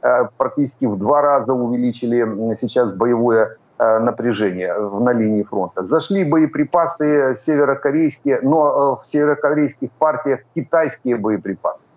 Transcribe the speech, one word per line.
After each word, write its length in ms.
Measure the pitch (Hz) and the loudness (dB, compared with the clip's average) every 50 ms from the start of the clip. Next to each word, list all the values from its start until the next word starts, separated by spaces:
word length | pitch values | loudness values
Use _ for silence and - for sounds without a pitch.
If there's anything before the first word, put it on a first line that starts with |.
э, 240 | - 127 123 123 123 101 _ _ | 2 2 2 2 0 -2 _ _
практически 480 | 135 131 - 147 143 131 - _ 139 | -4 -4 -2 -2 -4 -4 -4 _ -2
в 120 | 120 104 95 | -2 -2 -2
два 240 | 98 107 143 147 | 0 0 2 2
раза 320 | 143 143 143 135 117 113 131 | 2 2 2 0 0 0 -2
увеличили, 680 | 127 123 117 123 123 123 123 117 120 - 117 117 120 | -2 -2 -2 -2 -2 -2 -2 -4 -4 -4 -2 0 0
м, 340 | 117 110 110 101 110 113 110 110 | 0 0 -2 -4 -4 -4 -4 -4
сейчас 360 | - 113 - 131 123 110 95 | -6 -4 0 0 0 0 0
боевое, 640 | 95 113 120 120 113 117 120 117 113 110 107 - - _ _ _ _ | -2 0 0 2 2 2 2 4 2 2 0 -2 -14 _ _ _ _
э, 200 | 120 113 110 110 | 2 2 2 2
напряжение 760 | 113 120 113 - 113 123 113 101 107 101 90 92 92 90 87 95 | 2 0 -2 -2 -2 -2 0 0 0 -2 -2 -2 -4 -4 -4 -4
в, 220 | 107 101 101 101 | -4 -4 -2 0
на 100 | 120 123 | 0 0
линии 320 | 123 117 110 107 107 104 101 | 2 2 2 0 0 0 -2
фронта? 400 | - - 104 92 90 - - 92 | -2 -4 -4 -4 -4 -4 -8 -4
Зашли 400 | 92 135 160 147 - 196 196 185 | 0 0 0 0 0 -2 0 0
боеприпасы 1120 | 151 160 160 160 147 - 139 147 - - 175 170 165 170 - 156 151 147 147 139 131 127 | 2 2 2 2 2 0 -2 -4 0 2 0 0 0 -2 -2 0 2 2 2 2 2 0
северокорейские, 1040 | 127 - - 156 143 147 135 139 135 - 147 139 156 165 151 139 - _ 139 135 120 117 | -2 -2 0 2 2 4 2 2 0 0 -2 0 2 0 0 -2 -2 _ 0 0 2 2
но, 560 | 135 151 160 151 147 135 143 139 139 131 117 - | 2 2 4 2 2 2 2 2 0 0 -2 -6
э, 20 | |
в 40 | - | -4
северокорейских 800 | - 151 147 147 147 143 - 143 151 151 151 135 139 _ - 123 _ _ | -2 0 2 2 0 0 0 0 0 0 0 -2 -2 _ -10 -10 _ _
партиях 400 | 156 156 151 - - 139 135 127 - _ _ | 0 0 0 -2 -2 -2 -4 -4 -4 _ _
китайские 640 | 165 151 - - 165 160 143 - - _ 127 120 113 | -8 -6 0 0 0 0 0 -4 -6 _ -2 -2 -2
боеприпасы. 680 | 101 113 107 101 - 98 95 - - 85 80 - _ _ _ | 0 -2 -2 -2 -2 -6 -8 -4 -4 -6 -6 -6 _ _ _